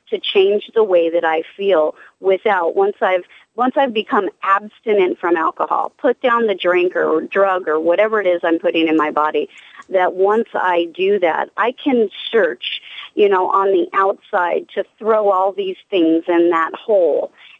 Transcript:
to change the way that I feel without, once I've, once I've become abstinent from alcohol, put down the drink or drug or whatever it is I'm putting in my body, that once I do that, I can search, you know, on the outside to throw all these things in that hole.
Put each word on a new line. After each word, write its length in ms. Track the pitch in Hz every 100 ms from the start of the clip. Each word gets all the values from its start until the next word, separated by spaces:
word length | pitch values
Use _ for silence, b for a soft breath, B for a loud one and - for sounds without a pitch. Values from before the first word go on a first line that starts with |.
| _
to 100 | 202
change 520 | - 208 190 208 -
the 80 | 233
way 280 | 220 180 165
that 140 | 170
I 200 | 165 160 - -
feel 380 | 196 170 156 B B _
without, 540 | 185 190 220 190 170
once 220 | - 196 196
I've, 220 | 202 185 - b b
once 220 | - 254 294
I've 180 | 277
become 360 | 220 202 226 185 -
abstinent 800 | - 196 214 - 226 208 180 -
from 160 | 175 170
alcohol, 560 | 160 - 156 - - -
put 220 | 277 233
down 280 | 254 233 226
the 80 | 185
drink 400 | 180 180 175 170
or 240 | 156 156
drug 480 | - 196 196 185 170
or 100 | 156
whatever 420 | 165 175 214 214
it 60 | 185
is 140 | 175
I'm 160 | 175 165
putting 300 | 180 170 160
in 80 | 156
my 160 | 151
body, 360 | 143 151 151 - B B B -
that 240 | 185 180
once 340 | 185 190 220 226
I 340 | 208 185 170 170
do 280 | 170 190 202
that, 300 | 175 151 131 -
I 140 | 220
can 400 | 254 294 247 208 - -
search, 480 | 226 170 - - - B B B
you 140 | - 202
know, 200 | 190 185
on 200 | 196 196
the 180 | 190 -
outside 760 | 190 196 226 _ 196 175 160 -
to 80 | - - _
throw 320 | 214 220 202
all 220 | 185 196
these 240 | 190 190 185 _
things 360 | 190 160 165 170
in 240 | 170 170
that 240 | 165 165
hole. 580 | - - 202 165 143 - B B